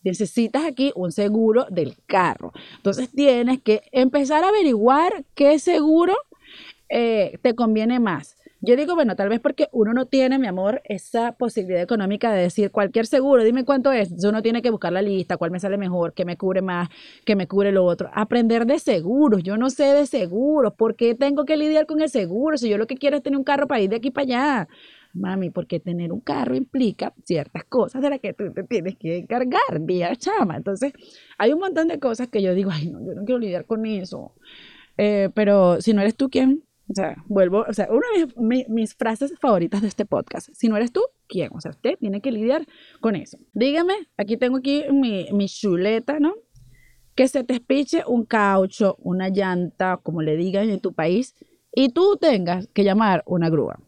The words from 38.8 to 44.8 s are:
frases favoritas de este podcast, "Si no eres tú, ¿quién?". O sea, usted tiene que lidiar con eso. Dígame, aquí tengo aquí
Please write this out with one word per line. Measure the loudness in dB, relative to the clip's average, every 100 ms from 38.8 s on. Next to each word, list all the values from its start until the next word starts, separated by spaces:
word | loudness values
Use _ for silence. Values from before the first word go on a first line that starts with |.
| -4
frases | -4 -4 -2 -6 -2
favoritas | 2 2 2 -2
de | -2
este | -4 -2
podcast, | -2 -4 -12 -16
"Si | -2 0
no | 0
eres | -2
tú, | -2 -2 _ _
¿quién?". | -6 -6
O | -8
sea, | -14
usted | -6 -4 -4
tiene | -6 -4
que | -4
lidiar | -2 0 -2 -4 -18 -20 _
con | -4 -4
eso. | -8 -20 _
Dígame, | -2 0 2 0 -2 -6 -8
aquí | -4 -2
tengo | 0 -2
aquí | -2 -2